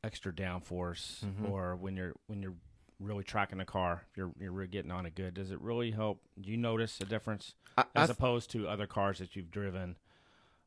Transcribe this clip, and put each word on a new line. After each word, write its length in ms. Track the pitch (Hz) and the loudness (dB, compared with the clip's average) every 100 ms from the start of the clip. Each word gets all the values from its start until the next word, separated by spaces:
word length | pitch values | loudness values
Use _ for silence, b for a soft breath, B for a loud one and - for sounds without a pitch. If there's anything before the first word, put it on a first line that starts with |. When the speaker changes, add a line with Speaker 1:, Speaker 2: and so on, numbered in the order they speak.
Speaker 1:
extra 300 | 107 - 101 | -6 -4 -6
downforce 920 | 82 95 90 - 90 87 85 - - | -2 -2 -2 -4 -2 -2 -2 -8 -6
Speaker 2:
Mm-hmm. 220 | 101 95 104 | -4 -2 0
Speaker 1:
or 260 | 98 90 90 | 0 0 -2
when 200 | 95 95 | -4 -2
you're, 160 | 92 - - | -4 -6 -8
when 160 | 104 | -6
you're 120 | 95 90 - - - _ | -6 -8 -16 -20 -20 _
really 240 | 98 104 | -4 -4
tracking 340 | 98 110 98 95 | 0 2 2 0
the 60 | |
car, 400 | 92 98 90 85 - | 0 4 4 2 -2
if 60 | - | -6
you're, 160 | 92 - | -4 -4
you're 140 | 92 | -6
really 160 | 92 92 | -4 -2
getting 220 | 98 82 | -4 -2
on 160 | 90 90 | -2 -4
it 80 | |
good, 200 | 82 92 | -4 -4
does 160 | 90 95 | -4 -6
it 100 | 92 | -4
really 300 | 110 117 117 | -2 0 2
help? 300 | 110 110 98 _ - | 2 2 0 _ -12
Do 100 | 98 | -2
you 60 | 113 | 0
notice 440 | 117 113 113 - | 2 4 2 -2
a 40 | |
difference 500 | 98 110 - 104 - - B B | -2 0 0 -4 -6 -16 B B
Speaker 2:
I, 60 | |
I 200 | 123 - | 6 8
Speaker 1:
as 60 | 156 | 6
Speaker 2:
th- 100 | 120 | 6
Speaker 1:
opposed 320 | 127 120 - | 4 4 2
to 160 | 117 95 | -2 0
other 180 | 101 104 | 0 0
cars 320 | - 98 92 | 4 2 2
that 160 | 92 | -6
you've 160 | 98 85 | -8 -6
driven? 460 | 101 98 92 90 87 b b b b b b | -4 -2 -2 -4 -8 b b b b b b